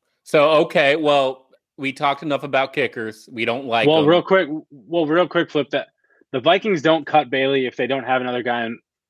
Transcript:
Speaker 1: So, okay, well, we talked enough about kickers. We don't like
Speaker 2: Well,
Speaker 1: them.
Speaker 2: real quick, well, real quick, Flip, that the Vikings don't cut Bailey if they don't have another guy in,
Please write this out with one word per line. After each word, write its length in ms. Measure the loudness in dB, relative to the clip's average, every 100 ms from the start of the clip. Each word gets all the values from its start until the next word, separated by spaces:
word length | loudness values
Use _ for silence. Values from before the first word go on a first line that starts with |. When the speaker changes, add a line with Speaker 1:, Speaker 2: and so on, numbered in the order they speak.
| _ _
Speaker 1:
So, 280 | -2 2 4
okay, 460 | 4 2 2 2 2
well, 500 | 2 2 0 -4 _ _ _ -10
we 160 | -10
talked 280 | -4 -4 -2
enough 220 | -4 -6
about 300 | -2 -2 -2
kickers. 540 | -2 -4 -4 -10 -12 -14
We 140 | -6 -4
don't 200 | -4 -2
like 220 | 0 4
Speaker 2:
Well, 140 | 4
Speaker 1:
them. 80 | 4
Speaker 2:
real 120 | 2
quick, 280 | 2 0 0 -6 -12
well, 360 | -20 -8 -4 0
real 200 | 0 0
quick, 220 | -2 -2
Flip, 200 | -4 -4
that 160 | -6 -8 _ _ _ _
the 80 | -2
Vikings 400 | 2 2 0 0
don't 240 | 2 0 2
cut 240 | 0 0
Bailey 360 | 0 0 0 -2
if 120 | -4
they 100 | -4
don't 160 | -4
have 180 | -2 -2
another 220 | -2 -4
guy 220 | -4 -4 -4
in, 140 | -8 _ _